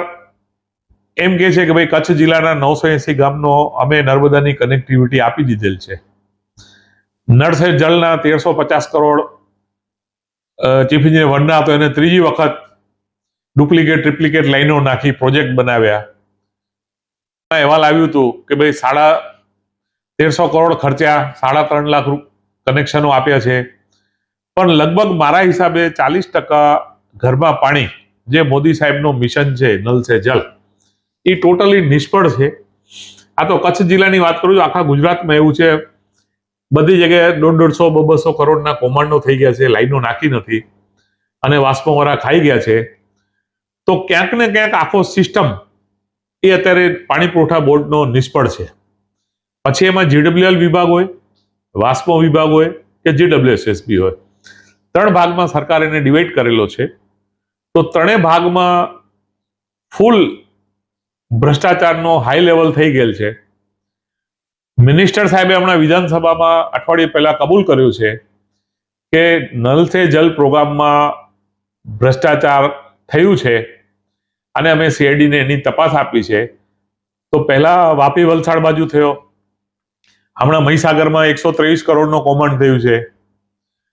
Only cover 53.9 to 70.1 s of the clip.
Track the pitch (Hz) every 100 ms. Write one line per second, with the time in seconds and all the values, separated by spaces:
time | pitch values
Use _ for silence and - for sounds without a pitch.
53.9 | 95 92 92 _ _ - - _ _ _
54.9 | 170 208 180 175 175 170 147 147 160 156
55.9 | 151 139 147 175 - 120 113 101 - 139
56.9 | - _ _ _ _ _ _ _ 165 160
57.9 | 170 175 220 165 170 175 180 180 175 -
58.9 | - _ _ _ _ _ _ _ _ _
59.9 | - 220 220 160 - _ _ _ _ _
60.9 | _ _ _ _ 117 139 143 190 175 175
61.9 | 165 165 165 113 147 175 165 160 147 156
62.9 | 131 117 98 107 113 _ _ _ _ _
63.9 | _ _ _ _ _ _ _ _ - 123
64.9 | 151 190 208 202 185 185 185 185 175 156
65.9 | 175 175 165 165 165 165 165 - - -
66.9 | 165 160 160 151 151 147 196 190 135 127
67.9 | 117 110 113 _ _ _ _ _ _ _
68.9 | _ _ 160 170 165 131 123 120 147 170
69.9 | 180 175